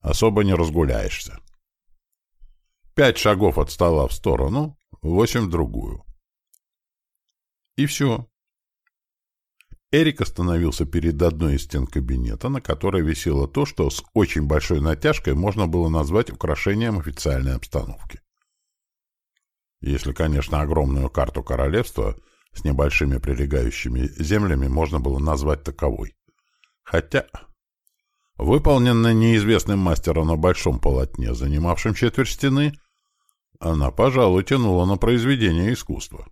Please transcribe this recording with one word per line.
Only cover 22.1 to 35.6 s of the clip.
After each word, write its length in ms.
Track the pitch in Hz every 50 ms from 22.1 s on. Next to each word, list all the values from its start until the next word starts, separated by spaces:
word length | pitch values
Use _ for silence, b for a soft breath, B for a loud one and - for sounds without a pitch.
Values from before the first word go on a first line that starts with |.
| - b b b b b b b
с 120 | _ - -
небольшими 540 | 76 69 67 71 73 76 76 73 71 67 65
прилегающими 920 | - - 67 60 73 69 69 67 60 57 57 - - 64 60 62 64 - - -
землями 460 | 80 73 104 107 104 95 78 65 67 67
можно 320 | 65 73 80 71 71 76
было 180 | 60 69 67 67
назвать 460 | 71 78 78 67 69 76 73 71 -
таковой. 500 | - - - - 71 58 - - - _ _ _ _ _ _ _ _ _ _ _ _ _ _ _
Хотя 420 | - - 85 - - - 139 - _ _ - - - - _ _ _ _ _ _ _ _ _ _ _ _ _ _ _ _ -
выполненная 720 | - - 113 151 - 156 143 131 120 123 117 117 113 117 113
неизвестным 640 | 110 113 117 117 110 101 107 113 98 - - 101 98
мастером 500 | 95 90 80 73 - 87 76 82 80 80
на 80 | 82
большом 420 | 78 82 92 90 - - 85 69 62
полотне, 560 | - 71 67 65 65 - - - - 55 60
занимавшем 600 | 60 64 67 73 73 82 87 87 - - 113 104
четверть 340 | - - 117 - - 131 -
стены, 500 | - - - 139 131 139 147 147 143 - _ _ _ _ _ _ _ _ _ _ _ _ _ _ _ _
она, 320 | - 82 80 76 71 65
пожалуй, 540 | - - 107 135 127 131 120 98 90 92 98
тянула 400 | - 135 135 120 107 92 90 87
на 100 | 92 101
произведение 760 | 92 - 113 123 120 113 131 139 127 110 95 80 82